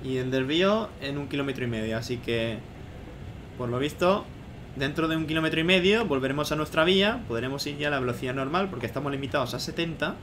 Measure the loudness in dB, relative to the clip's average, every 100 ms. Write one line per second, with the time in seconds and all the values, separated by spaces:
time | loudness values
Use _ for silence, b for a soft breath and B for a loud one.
0 | -2 -2 0 0 2 4 4 4 0 -8
1 | -6 -4 -2 -2 -2 -2 -2 -2 -2 -2
2 | -2 -4 0 0 0 -2 -8 -14 -14 -14
3 | -14 -12 -12 -12 -12 -6 -2 0 0 2
4 | 4 4 0 -14 -14 -14 -12 -2 -2 2
5 | 2 2 0 2 2 2 6 6 6 4
6 | 4 2 2 0 0 0 0 4 6 6
7 | 4 2 -2 -2 -2 -4 -4 -2 0 2
8 | 0 -2 -2 -2 0 0 0 -2 -4 -2
9 | -2 -4 0 0 0 -2 -6 -2 -4 -2
10 | -4 -4